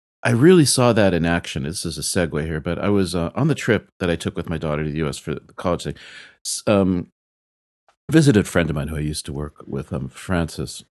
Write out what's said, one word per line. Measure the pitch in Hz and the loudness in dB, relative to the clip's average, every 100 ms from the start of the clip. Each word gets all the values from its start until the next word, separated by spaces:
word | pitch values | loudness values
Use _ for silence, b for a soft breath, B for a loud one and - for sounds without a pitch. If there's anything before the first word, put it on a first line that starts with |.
| _ _ | _ _
I | - | 0
really | 117 160 185 135 | 4 8 8 6
saw | - 123 | 4 4
that | 110 98 | 4 4
in | 87 | 2
action. | 85 85 - 78 | 2 0 -2 -6
This | 69 98 87 | -6 -6 -8
is | 78 | -6
a | |
segue | - 98 82 73 | -4 -2 -2 -2
here, | 78 78 | -4 -6
but | 87 85 | -6 -4
I | 95 | 0
was, | 101 87 | 0 0
uh, | 87 85 | -2 -4
on | - 151 | -2 -2
the | |
trip | 127 - 101 - _ | 0 0 0 -2 _
that | 90 | -2
I | 82 | -2
took | - - | -4 -6
with | 80 | -6
my | 80 | -6
daughter | 80 76 | -4 -4
to | 78 | -4
the | 76 | -4
U | 76 | -4
S | 69 | -6
for | - | -8
the | 71 - - | -10 -12 -8
college | 92 85 | -4 -2
thing. | - - B B B B | -4 -12 B B B B
S-, | - - - | -10 -6 2
um, | 101 95 90 - _ _ _ _ _ _ _ _ _ - | 2 2 0 -4 _ _ _ _ _ _ _ _ _ 2
visited | 160 143 104 | 4 6 6
a | |
friend | - 87 80 | 4 0 0
of | 73 | -2
mine | 73 | -6
who | 78 | -6
I | |
used | 76 76 - | -6 -6 -8
to | |
work | 71 73 - - | -10 -10 -12 -12
with, | 67 - | -10 -8
um, | 73 64 | -8 -8
Francis | - - 90 78 - - - - | -12 -4 -2 -2 -6 -10 -12 -20